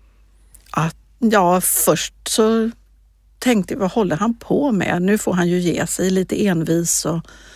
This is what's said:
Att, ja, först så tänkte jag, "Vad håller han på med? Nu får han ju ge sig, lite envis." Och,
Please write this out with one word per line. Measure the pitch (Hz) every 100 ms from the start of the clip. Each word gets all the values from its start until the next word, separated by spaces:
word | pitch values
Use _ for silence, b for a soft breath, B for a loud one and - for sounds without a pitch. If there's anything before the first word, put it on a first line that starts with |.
| _ _ _ _ _ - _
Att, | - 165 - _ _
ja, | 226 214 175 185
först | - - - 165 - - -
så | - 220 226 226 226 _ _ _ _ _ _
tänkte | 247 226 180
jag, | -
"Vad | 185
håller | 233 185 156
han | 220
på | 233 - 185 285
med? | 202 - 175
Nu | 185 214
får | -
han | 180 175
ju | 180
ge | 175 - 170
sig, | - 190
lite | 190 180 - 208
envis." | 165 156 165 170 - -
Och, | 165 B B B